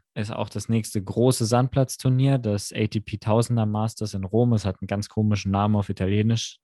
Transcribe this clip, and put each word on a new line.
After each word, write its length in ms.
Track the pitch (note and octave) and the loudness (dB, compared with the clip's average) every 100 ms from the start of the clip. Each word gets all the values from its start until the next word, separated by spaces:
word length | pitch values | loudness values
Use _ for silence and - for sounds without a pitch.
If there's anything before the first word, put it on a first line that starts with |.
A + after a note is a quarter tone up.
| _ - | _ -8
ist 180 | G#2+ | -6
auch 160 | - A2 | -6 -6
das 180 | G#2+ - | -6 -2
nächste 340 | A2+ G#2+ G#2 | -2 -2 -6
große 440 | F#2+ - B2+ B2 A2 | -4 2 4 4 2
Sandplatzturnier, 920 | A#2+ C3 C#3 C3 - C3 B2+ C3+ C3+ | 2 2 0 -2 0 0 2 2 2
das 340 | A2+ G2+ - | 0 -2 -4
A 140 | - G#2+ | -2 -2
T 120 | A2 | -2
P 180 | - G#2+ | -6 -6
Tausender 460 | A2 A2+ A#2 A#2+ G#2+ | 0 2 2 0 0
Masters 480 | G#2 A2 - G#2 | 0 -4 -4 -8
in 120 | G2 F#2+ | -6 -2
Rom. 260 | A2 A#2+ | 2 4
Es 140 | A2 G2 | 2 0
hat 160 | F#2 | -4
einen 60 | F#2+ | -4
ganz 200 | G2+ - | -4 -4
komischen 460 | - G#2+ G2+ G2 | 0 0 0 0
Namen 240 | G2 G#2 G#2 | 0 2 2
auf 100 | G2 | 0
Italienisch, 720 | G2 F#2+ G#2 A2 A#2 - - | -2 0 2 2 0 -4 -12